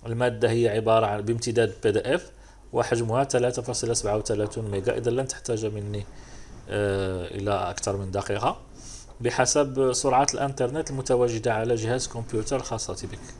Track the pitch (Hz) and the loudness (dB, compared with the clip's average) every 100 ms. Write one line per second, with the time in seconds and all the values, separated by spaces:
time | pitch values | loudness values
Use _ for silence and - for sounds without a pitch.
0 | 117 117 123 110 113 117 117 107 110 113 | -4 0 0 2 2 4 4 4 6 6
1 | 107 104 104 117 120 113 110 - 110 104 | 6 0 0 -2 2 2 2 2 2 2
2 | - 170 - - - - - 127 117 120 | 2 0 -2 -20 -20 -20 -4 -2 2 2
3 | 117 117 135 127 123 123 117 113 117 117 | 2 2 2 2 2 0 -4 -4 0 0
4 | 104 107 104 104 104 - 110 98 95 117 | 0 0 0 0 0 -4 -4 -2 0 0
5 | 120 120 131 - - 113 110 104 101 104 | 0 0 -2 -6 -4 -2 -2 -4 -6 -6
6 | 98 - - - - - - 104 101 98 | -8 -14 -16 -16 -16 -16 -6 0 0 0
7 | 95 92 87 95 101 101 90 90 - 98 | 0 -4 -6 -4 -2 0 -2 -4 -2 -2
8 | 95 95 - 101 123 190 - - - - | -2 -4 -2 0 0 -2 -12 -18 -16 -16
9 | - - 117 - 127 151 139 131 131 127 | -18 -4 -2 2 4 4 2 2 2 2
10 | 139 135 131 - 139 135 123 147 156 135 | 4 4 4 2 -4 0 -2 0 -4 -6
11 | 127 123 123 113 120 110 113 117 113 127 | 2 4 4 2 0 0 2 0 2 -2
12 | - 117 110 110 107 135 - 110 - 90 | -2 -6 -4 -4 -2 -4 -4 -6 -6 -8
13 | 92 101 - - | -8 -12 -14 -16